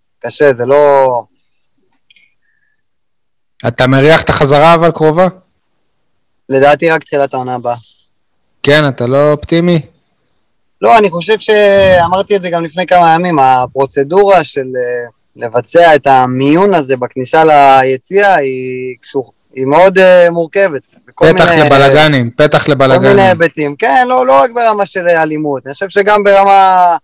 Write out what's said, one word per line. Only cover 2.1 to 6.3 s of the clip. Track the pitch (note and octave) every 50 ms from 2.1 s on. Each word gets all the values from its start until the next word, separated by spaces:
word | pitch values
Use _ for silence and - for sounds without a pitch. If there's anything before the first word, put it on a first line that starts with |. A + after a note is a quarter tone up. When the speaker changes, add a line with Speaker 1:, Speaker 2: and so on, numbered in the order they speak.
| _ _ _ _ _ _ _ _ _ _ _ _ _ _ _ _ _ _ _ _ _ _ _ _ _ _ _ _ _ - -
Speaker 2:
אתה | A#2+ - - C3
מריח | B2+ C3+ C3+ C#3 D#3 D#3+ D#3 -
את | -
החזרה, | - - D3+ C3+ D3 C#3+ D3+ E3 E3+
אבל | D#3+ E3+ E3
קרובה? | D#3+ - D#3 D#3 D3+ F3 F#3 F3 - - _ _ _ _ _ _ _ _ _ _ _ _ _ _ _ _ _ _